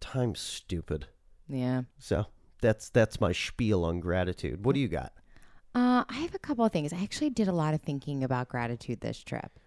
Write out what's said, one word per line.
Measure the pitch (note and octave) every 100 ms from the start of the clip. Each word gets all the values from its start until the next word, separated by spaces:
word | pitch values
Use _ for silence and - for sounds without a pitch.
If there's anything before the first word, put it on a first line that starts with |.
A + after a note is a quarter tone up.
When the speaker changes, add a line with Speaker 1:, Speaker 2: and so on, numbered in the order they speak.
Speaker 1:
Time's | - C3 A#2+ E2
stupid. | - - - F2 - D#2 - - _ - -
Speaker 2:
Yeah. | C3+ B2 B2+ B2+ -
Speaker 1:
So | - F2+ G#2+ - - -
that's, | A#2 G#2+ -
that's | B2 A2 -
my | F#2+
spiel | F2 - - A2 F#2+
on | E2 F2
gratitude. | F2 F2+ F2+ F2 D#2 E2
What | A#2+
do | C#3
you | A#2
got? | D#2 B1 - _ - - - -
Speaker 2:
Uh, | B3 B3 B3 -
I |
have | A#3+ E4+
a | F#4+
couple | - A#3+
of | A3
things. | E3+ D3
I | F3
actually | G3+ - D4+
did | A3+ F#3+
a |
lot | E3+ D#3
of | D#3
thinking | - C#3+ - C#3
about | C3 B2+ B2+
gratitude | B2 A#2 A#2+ - A2+
this | A2+ A2+
trip. | - A#2+ - -